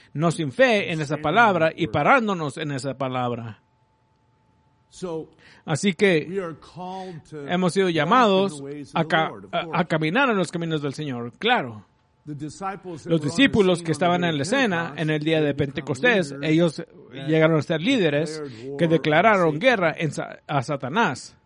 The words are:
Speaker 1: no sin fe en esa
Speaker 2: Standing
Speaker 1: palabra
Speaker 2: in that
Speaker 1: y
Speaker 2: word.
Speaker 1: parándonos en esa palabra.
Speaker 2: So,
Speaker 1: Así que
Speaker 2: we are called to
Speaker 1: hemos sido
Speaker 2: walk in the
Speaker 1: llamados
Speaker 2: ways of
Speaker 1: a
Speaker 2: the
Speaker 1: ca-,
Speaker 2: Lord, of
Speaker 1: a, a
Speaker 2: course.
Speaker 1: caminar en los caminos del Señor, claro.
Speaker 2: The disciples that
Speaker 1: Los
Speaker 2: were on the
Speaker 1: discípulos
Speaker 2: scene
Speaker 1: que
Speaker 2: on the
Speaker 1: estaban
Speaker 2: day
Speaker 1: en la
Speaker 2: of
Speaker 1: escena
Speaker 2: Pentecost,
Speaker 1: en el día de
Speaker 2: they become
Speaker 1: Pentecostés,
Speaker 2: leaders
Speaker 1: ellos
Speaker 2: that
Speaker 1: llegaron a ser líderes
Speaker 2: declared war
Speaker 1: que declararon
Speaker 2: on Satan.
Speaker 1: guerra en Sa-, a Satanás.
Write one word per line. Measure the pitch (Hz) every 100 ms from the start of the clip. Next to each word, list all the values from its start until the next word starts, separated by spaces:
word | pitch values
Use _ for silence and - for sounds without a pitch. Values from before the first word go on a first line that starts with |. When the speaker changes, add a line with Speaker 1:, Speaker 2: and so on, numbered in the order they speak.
| _
Speaker 1:
no | 139 170
sin | 156 151
fe | 120 262 214 180
en | 160
esa | 143 151
Speaker 2:
Standing |
Speaker 1:
palabra | 160 190 233 175 160
Speaker 2:
in |
that | -
Speaker 1:
y | 151
Speaker 2:
word. |
Speaker 1:
parándonos | 151 156 269 220 180 151 160
en | 151
esa | 139 139 127
palabra. | 131 127 123 117 117 104 _ _ _ _ _ _ _ _ _ _ _ _ _
Speaker 2:
So, | - 180 160 147 _ - - -
Speaker 1:
Así | 147 202
que | 165 202 160 147
Speaker 2:
we | 196
are | 170
called | 151 - - 180 190 185 170 -
to | 151 143
Speaker 1:
hemos | 180 180
sido | 196 185
Speaker 2:
walk |
in | 160
the |
Speaker 1:
llamados | 147 247 226 190 196 147
Speaker 2:
ways | 139 147 135
of | -
Speaker 1:
a |
Speaker 2:
the | 160
Speaker 1:
ca-, | 165 156
Speaker 2:
Lord, | 113 95
of |
Speaker 1:
a, | 170
a | 165
Speaker 2:
course. | 170 175
Speaker 1:
caminar | 160 156 214 269
en | 202
los | 170
caminos | 170 170 156
del | 143
Señor, | 135 151 120 120 -
claro. | 214 240 131 107 - _ _ _ 151
Speaker 2:
The | 147
disciples | 147 - 190 196 185 165
that | 180
Speaker 1:
Los |
Speaker 2:
were | 165
on |
the | 147
Speaker 1:
discípulos | - 277 - 185 175
Speaker 2:
scene | 165
Speaker 1:
que |
Speaker 2:
on | 151
the | 180
Speaker 1:
estaban | 180
Speaker 2:
day | 175
Speaker 1:
en | 147
la |
Speaker 2:
of | 156
Speaker 1:
escena | 269 240 170 165
Speaker 2:
Pentecost, | 151
Speaker 1:
en | 156
el | 156
día | 151 160
de |
Speaker 2:
they | 151
become | 139 139
Speaker 1:
Pentecostés, | 165 139 131 247 214 143
Speaker 2:
leaders | 139 151
Speaker 1:
ellos | 156 170 160
Speaker 2:
that | - - - 127 139
Speaker 1:
llegaron | 160 160 160
a |
ser | - 160
líderes | 190 269 165 143 156 156
Speaker 2:
declared | 147 110 131
war | 139
Speaker 1:
que | 165
declararon | 160 151 151 220 202
Speaker 2:
on | 165 151
Satan. |
Speaker 1:
guerra | 254 226 170 -
en | 160
Sa-, | - 104 - -
a | 147
Satanás. | 127 143 127 185 208 - - _